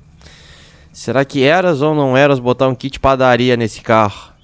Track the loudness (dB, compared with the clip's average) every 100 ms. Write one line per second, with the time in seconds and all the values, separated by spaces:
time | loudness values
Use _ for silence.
0 | _ _ -20 -20 -20 -20 -20 -20 -20 -14
1 | -6 -4 -4 0 0 2 0 0 -2 0
2 | 0 2 2 2 0 0 -2 -2 -8 -4
3 | -2 2 2 2 2 0 -2 -6 0 2
4 | 2 -2 -16 _